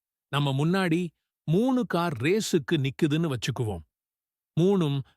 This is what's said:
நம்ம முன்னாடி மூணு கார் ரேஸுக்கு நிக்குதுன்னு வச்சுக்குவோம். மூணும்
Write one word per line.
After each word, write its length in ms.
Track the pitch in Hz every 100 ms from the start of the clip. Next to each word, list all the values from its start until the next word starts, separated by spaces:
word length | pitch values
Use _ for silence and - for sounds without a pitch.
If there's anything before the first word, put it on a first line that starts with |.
| _ _ _
நம்ம 240 | 143 143
முன்னாடி 560 | 135 156 190 185 165 180 - _ _ -
மூணு 360 | 165 247 254 214
கார் 300 | 175 170 123
ரேஸுக்கு 560 | 139 208 - 180 -
நிக்குதுன்னு 600 | 160 135 - 160 151 165
வச்சுக்குவோம். 480 | 123 - 123 113 92 - _ _ _ _ _ _ -
மூணும் 400 | 180 202 156 139 -